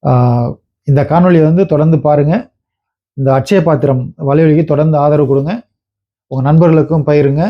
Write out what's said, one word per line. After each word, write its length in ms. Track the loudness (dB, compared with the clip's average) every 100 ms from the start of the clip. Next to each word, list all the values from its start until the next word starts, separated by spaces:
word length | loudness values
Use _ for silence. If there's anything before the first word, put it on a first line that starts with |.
| 0
ஆ, 60 | 0 2 0 -4 -8 _ _ -2
இந்த 120 | -2 0
காணொளியை 320 | 0 2 2 2
வந்து 160 | 0 0
தொடர்ந்து 260 | 0 0 0 0
பாருங்க. 260 | 0 0 -2 -6 _ _ _ _ _ _ -6
இந்த 100 | -2 0
அட்சய 220 | 0 0 0
பாத்திரம் 380 | 0 0 -2 -4 -8 -2
வலையொலிக்கு 360 | 0 2 2 0
தொடர்ந்து 260 | 0 0 0 0
ஆதரவு 260 | 0 0
கொடுங்க. 220 | -2 -2 -8 -12 _ _ _ _ _ _
உங்க 120 | -6 0
நண்பர்களுக்கும் 560 | 2 4 2 0 -2 0
பகிருங்க. 340 | 0 0 -2 -4